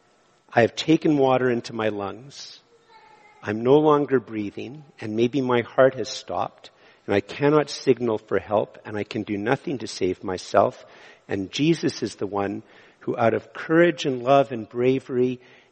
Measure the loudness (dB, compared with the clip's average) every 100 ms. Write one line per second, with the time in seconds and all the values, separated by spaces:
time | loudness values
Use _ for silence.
0 | _ _ _ _ _ 2 2 0 0 0
1 | 2 2 4 2 2 -2 -4 -4 -4 -4
2 | -6 -10 -16 -20 -20 -20 _ _ _ -20
3 | -20 -20 _ _ -8 -2 4 6 6 4
4 | 2 0 -2 -6 -8 -10 -14 -16 -20 -14
5 | -6 0 0 2 2 0 0 2 2 2
6 | -6 -10 -8 -6 -6 -8 -20 _ _ _
7 | -2 -2 -2 0 2 4 2 -2 0 0
8 | 0 -4 -4 -4 0 -2 -2 -6 -10 -8
9 | -6 -6 -6 -4 -2 -2 -4 -10 -10 -4
10 | -4 -4 -6 -8 0 2 2 0 -16 -20
11 | -20 -20 -10 -8 -6 -2 0 0 -2 -4
12 | -6 -6 -6 -4 -4 -6 -12 -20 -20 _
13 | -8 0 0 0 -4 -12 0 4 4 2
14 | -4 -2 4 4 4 -2 -8 -2 0 0
15 | -2 0 0 -2 -12 -20 _